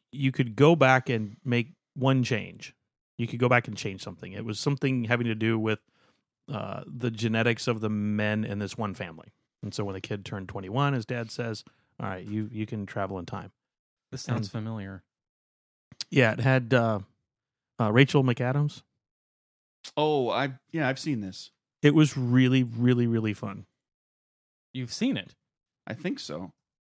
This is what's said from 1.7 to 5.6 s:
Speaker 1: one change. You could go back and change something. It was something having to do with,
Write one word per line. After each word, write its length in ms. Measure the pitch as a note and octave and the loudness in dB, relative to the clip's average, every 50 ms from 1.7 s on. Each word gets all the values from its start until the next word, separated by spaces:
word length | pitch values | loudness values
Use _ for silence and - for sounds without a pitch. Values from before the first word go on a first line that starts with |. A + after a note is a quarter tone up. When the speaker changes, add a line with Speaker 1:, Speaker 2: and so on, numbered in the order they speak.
| - _ _ _ _ | -8 _ _ _ _
Speaker 1:
one 300 | C3+ B2+ C3+ C3+ C3 A#2+ | -2 2 2 4 4 2
change. 500 | - B2 G#2 F#2 F#2 E2+ - - - - _ _ _ _ _ _ _ _ - | 0 -2 -4 -4 -8 -14 -18 -20 -20 -20 _ _ _ _ _ _ _ _ -6
You 100 | A#2 - | -6 -6
could 120 | - A#2+ | -2 0
go 80 | B2 B2 | 2 4
back 200 | B2+ A#2+ A#2 - | 4 4 2 0
and 80 | G#2 - | -6 -8
change 260 | - G#2+ F#2 F#2 - | -8 -8 -10 -10 -12
something. 300 | G2+ F2+ - - F#2 F#2+ | -14 -14 -14 -14 -14 -12
It 100 | G#2 A2+ | -10 -8
was 160 | A#2 A2 - | -8 -8 -4
something 460 | - D3 C#3+ C3+ - C3+ C3 B2 A#2 | -2 -2 0 0 0 0 0 0 0
having 220 | A2 B2 A#2+ A#2+ A#2 | 0 0 0 2 0
to 80 | A2 | 0
do 220 | A2 A2 A2+ A2+ | 0 2 2 2
with, 220 | A2 | 2